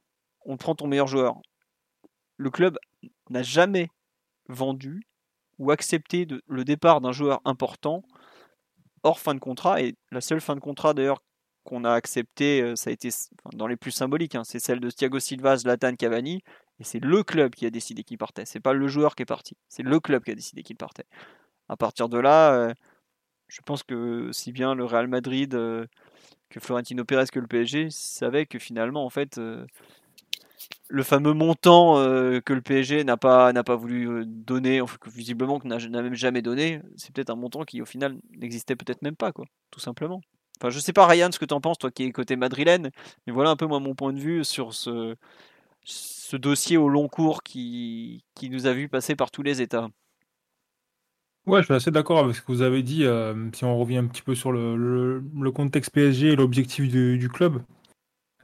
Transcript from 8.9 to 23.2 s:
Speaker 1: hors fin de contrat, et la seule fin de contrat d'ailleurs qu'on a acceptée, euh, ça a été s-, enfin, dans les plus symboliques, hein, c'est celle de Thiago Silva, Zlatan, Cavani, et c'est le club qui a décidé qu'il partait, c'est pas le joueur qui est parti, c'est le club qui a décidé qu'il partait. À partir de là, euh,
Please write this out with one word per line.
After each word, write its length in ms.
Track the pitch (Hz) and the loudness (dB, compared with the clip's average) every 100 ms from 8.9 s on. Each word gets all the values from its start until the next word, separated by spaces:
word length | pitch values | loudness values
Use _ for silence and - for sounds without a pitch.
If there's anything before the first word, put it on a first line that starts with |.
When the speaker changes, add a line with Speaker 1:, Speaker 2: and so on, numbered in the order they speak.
| _ | _
Speaker 1:
hors 160 | 156 160 | 0 0
fin 140 | 156 | -2
de 60 | 135 | -4
contrat, 400 | 131 123 180 196 | -6 -2 0 2
et 160 | 123 - _ | 0 -4 _
la 100 | 127 | -10
seule 200 | - 160 | -4 -4
fin 140 | - | -4
de 60 | 143 | -6
contrat 320 | 147 139 156 | -8 -2 0
d'ailleurs 300 | 147 135 135 _ _ _ _ | 2 0 -2 _ _ _ _
qu'on 220 | - 123 | -14 -4
a 80 | 117 | 0
acceptée, 680 | 117 - 123 117 - 143 139 | 0 0 -6 -6 -2 2 2
euh, 160 | 120 113 | 0 -4
ça 140 | 120 | -6
a 20 | |
été 160 | 120 123 | -8 -8
s-, 220 | - - _ | -8 -10 _
enfin, 180 | - - | -18 -10
dans 100 | 110 | -8
les 100 | 120 | -6
plus 140 | - | -8
symboliques, 440 | - 131 151 165 | -6 -4 -2 -4
hein, 100 | 123 | -6
c'est 140 | 113 120 | -10 -8
celle 220 | - 123 | -4 -4
de 100 | 120 | -4
Thiago 280 | - 131 131 | -2 -2 -2
Silva, 380 | - 131 135 131 | -6 -2 2 2
Zlatan, 380 | 123 123 127 | 2 0 0
Cavani, 480 | 123 117 117 131 185 - - _ - | 0 -2 -2 -4 -8 -10 -20 _ -20
et 60 | |
c'est 160 | 117 117 | -12 -6
le 200 | 131 196 | 2 2
club 320 | 190 160 135 | 2 2 0
qui 100 | - | 0
a 60 | 113 | -6
décidé 320 | 113 - 117 | -6 -10 -12
qu'il 160 | - 117 | -14 -10
partait, 260 | 113 - | -10 -10
c'est 160 | 107 117 | -14 -4
pas 140 | 135 | 0
le 140 | 139 139 | 0 0
joueur 260 | 143 151 | 2 0
qui 80 | - | 0
est 40 | 120 | -6
parti, 300 | 117 - - _ | -8 -10 -20 _
c'est 140 | - | -10
le 180 | 127 160 | 0 0
club 240 | - 131 | 2 0
qui 60 | - | -2
a 40 | |
décidé 280 | 110 - - | -8 -12 -16
qu'il 140 | - - | -18 -16
partait. 300 | - - - - - _ _ _ - | -16 -16 -20 -20 -20 _ _ _ -14
À 80 | - | -4
partir 320 | 110 - 117 | -4 -2 -2
de 100 | 120 | 2
là, 340 | 131 156 156 | 6 8 8
euh, 220 | 127 117 120 _ _ _ _ | 6 2 -4 _ _ _ _